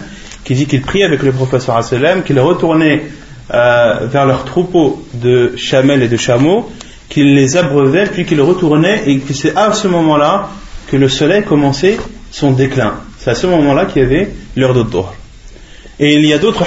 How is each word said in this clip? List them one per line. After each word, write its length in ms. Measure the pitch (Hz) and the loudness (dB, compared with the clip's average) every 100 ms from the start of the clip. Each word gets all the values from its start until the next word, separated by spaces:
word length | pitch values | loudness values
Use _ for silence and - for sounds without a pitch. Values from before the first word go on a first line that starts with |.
| - - - - | -4 -18 -20 -14
qui 120 | - 127 | -4 -2
dit 100 | 143 | 0
qu'il 160 | 135 | -2
priait 240 | - 196 196 | -2 0 0
avec 160 | 139 | 2
le 80 | 139 | 0
prophète 300 | 131 131 127 | 0 -2 -2
sallallahu 240 | 127 117 117 | 0 -2 0
alayhi 140 | 123 | 0
wa 60 | 147 | 0
sallam, 140 | 185 | 0
qu'il 160 | - 139 | 0 0
retournait, 640 | 143 175 165 160 156 143 - - - - - | 2 0 0 2 2 0 -4 -16 -20 -20 -4
euh, 540 | - 120 120 117 - 113 | 0 2 4 2 0 -2
vers 180 | 139 135 | 0 2
leur 180 | 131 - | 0 -2
troupeau 600 | 175 180 175 147 - - | -4 0 2 0 -2 -10
de 400 | 120 120 123 120 - | -4 0 2 2 -2
chamelles 440 | - 139 135 139 | -2 2 2 2
et 40 | 117 | 2
de 100 | 113 | 0
chameaux, 540 | - 123 147 208 - - - - - | 0 2 2 0 -2 -14 -20 -20 -6
qu'il 260 | - 143 139 | 2 4 4
les 200 | 131 175 | 4 2
abreuvait, 480 | 160 143 135 160 202 | 0 2 2 2 0
puis 200 | - 170 | -2 -2
qu'il 160 | 156 | 2
retournait, 600 | 139 180 165 151 175 214 143 | 2 2 2 2 2 0 0
et 120 | 135 | -2
que 140 | - | -2
c'est 220 | 135 156 160 | -4 -2 0
à 180 | 214 | 0
ce 140 | 208 190 | 0 0
moment-là 600 | 175 160 147 147 196 196 - - - - | 0 2 2 2 0 -4 -12 -16 -14 -4
que 100 | 135 | 2
le 100 | 135 | 2
soleil 340 | 123 147 202 | 2 0 0
commençait 540 | 208 147 143 131 185 226 - - - | 0 0 0 0 0 0 -6 -14 -16
son 200 | - 143 | -2 0
déclin. 440 | 127 131 135 107 - - - | 2 0 0 -4 -6 -14 -8
C'est 120 | - | -4
à 40 | - | -2
ce 100 | 180 | 0
moment-là 380 | 170 143 139 196 | 2 2 2 0
qu'il 160 | 147 | 0
y 40 | 127 | 0
avait 260 | 151 196 - - - | 0 -2 -8 -10 -2
l'heure 180 | 127 | 2
de 100 | 123 | 2
Dhuhr. 300 | 110 90 92 - - - - - - - - - | 0 -2 -6 -10 -20 -20 -20 -20 -20 -20 -14 -2
Et 160 | 147 147 | 0 2
il 100 | 151 | 2
y 80 | |
a 60 | 147 | 2
d'autres 260 | 208 214 | 0 0